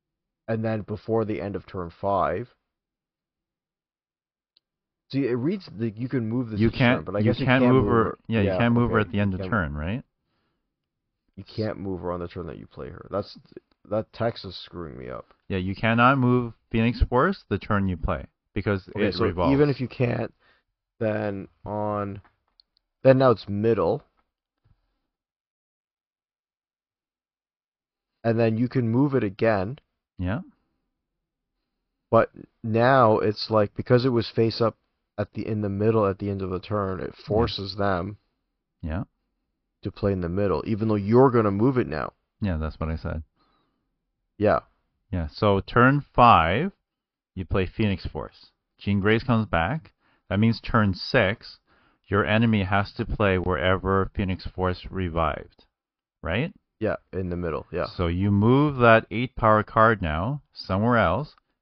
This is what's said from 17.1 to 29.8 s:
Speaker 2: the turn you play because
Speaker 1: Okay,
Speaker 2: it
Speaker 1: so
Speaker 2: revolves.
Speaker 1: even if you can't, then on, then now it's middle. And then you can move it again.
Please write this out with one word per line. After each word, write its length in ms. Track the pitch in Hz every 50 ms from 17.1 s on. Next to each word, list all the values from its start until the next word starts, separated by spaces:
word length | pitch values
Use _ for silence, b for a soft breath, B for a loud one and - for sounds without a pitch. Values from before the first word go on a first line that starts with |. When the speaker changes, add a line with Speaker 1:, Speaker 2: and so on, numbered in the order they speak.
| 123 123 147 185 196 - _ _
Speaker 2:
the 100 | 107 92
turn 300 | - - 110 101 98 95
you 80 | 90
play 300 | 80 - - 87 69 - - _ _ _ _ _
because 340 | 104 - 117 101 95 - - -
Speaker 1:
Okay, 100 | 95 104
Speaker 2:
it 80 | 104 85
Speaker 1:
so 100 | 90 -
Speaker 2:
revolves. 280 | - 85 87 87 135
Speaker 1:
even 160 | 139 139 147 147
if 100 | 131 -
you 60 | 127
can't, 460 | 113 - - 127 120 117 117 117 - - b b b b b b b _ _ _ _ _ -
then 480 | 113 110 107 107 107 104 101 98 92 - _ _ -
on, 560 | - 104 104 104 104 104 104 101 101 98 101 - _ _ _ _ _ _ _ _ _ _ _ _ _ _ _ -
then 140 | 131 131 131
now 120 | 135 127
it's 160 | 113 - - -
middle. 540 | 101 101 107 113 117 98 85 85 107 147 - _ _ _ _ _ _ _ _ _ _ _ _ _ _ _ _ _ _ _ _ _ _ _ _ _ _ _ _ _ _ _ _ _ _ _ _ _ _ _ _ _ _ _ _ _ _ _ _ _ _ _ _ _ _ _ _ _ _ _ _ _ _ _ _ _ _ _ _ _ _ _ _ _ _ _ _ _ _ _ _ _ _ _ -
And 140 | 117 113 113
then 160 | 117 113 110
you 120 | 110 123 120
can 200 | - 135 120 113
move 260 | 113 123 143 147 135
it 80 | 127
again. 560 | 113 101 95 - 117 113 110 98 92 104 139 -